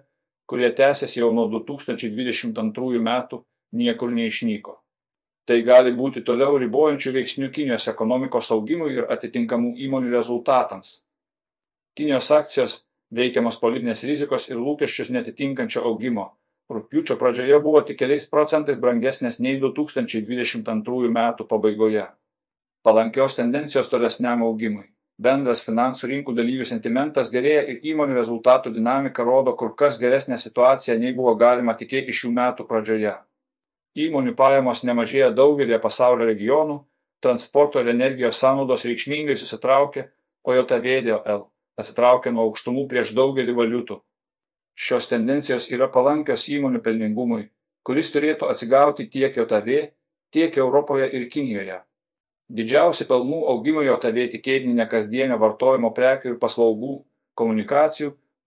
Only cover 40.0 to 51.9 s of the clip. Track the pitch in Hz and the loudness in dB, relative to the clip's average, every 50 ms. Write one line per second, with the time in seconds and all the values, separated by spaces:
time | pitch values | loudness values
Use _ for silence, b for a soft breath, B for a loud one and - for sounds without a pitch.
40 | - - _ _ _ _ _ _ - - 127 127 127 127 131 117 117 127 131 131 | -10 -12 _ _ _ _ _ _ -2 0 2 2 2 2 0 0 0 0 0 0
41 | 120 117 110 107 - 110 104 101 101 _ _ _ _ _ _ - 107 - - - | 0 0 -2 -2 -2 -2 -4 -4 -6 _ _ _ _ _ _ -10 -10 -8 -2 4
42 | 120 123 127 123 - 127 120 113 113 113 110 - - 127 123 135 139 135 127 123 | 6 6 6 6 4 0 0 0 0 0 -2 -4 -6 -6 -4 -4 -4 -2 -2 -2
43 | 113 104 107 120 131 139 135 135 127 117 123 120 117 113 117 120 117 - 101 - | -2 0 0 2 2 2 2 0 -2 0 0 0 0 0 0 -2 -4 -6 -10 -14
44 | _ _ _ _ _ _ _ _ _ _ _ _ _ _ _ - - - 127 120 | _ _ _ _ _ _ _ _ _ _ _ _ _ _ _ -10 -6 -2 -2 -2
45 | 113 - 127 117 110 120 139 147 143 - 135 123 - - 131 120 131 131 - 131 | 0 0 -2 0 0 0 0 -2 -2 -2 -2 -2 -4 -4 -2 0 0 2 2 2
46 | 123 139 151 151 151 147 127 117 - - 143 143 139 135 127 117 113 117 113 113 | 2 4 2 0 0 0 0 0 0 0 -2 -2 -2 0 -2 -2 0 -2 -2 0
47 | 110 107 107 113 123 120 117 110 104 - _ _ _ _ _ _ - - 127 147 | 0 -2 -2 -2 -2 -2 -2 -4 -6 -10 _ _ _ _ _ _ -6 -4 -2 -2
48 | 156 - - 147 143 151 156 - 156 - 143 - 127 113 131 135 143 147 143 - | -2 0 0 0 0 0 0 -2 -2 -4 -4 -4 0 2 4 6 6 4 2 0
49 | 127 110 - 135 131 131 135 123 113 113 117 107 104 113 131 147 151 147 _ _ | -6 -8 -4 -2 -2 0 0 0 -2 0 0 0 0 0 0 0 -2 -4 _ _
50 | _ _ _ _ _ _ - 156 165 165 160 139 131 127 127 143 147 147 143 135 | _ _ _ _ _ _ 0 0 0 2 2 0 2 4 4 2 2 2 0 0
51 | 135 127 - 127 120 120 - 151 143 127 110 101 95 95 92 92 - _ | -2 -2 -2 -6 -8 -6 -6 -6 -4 -4 -4 -6 -6 -8 -12 -14 -16 _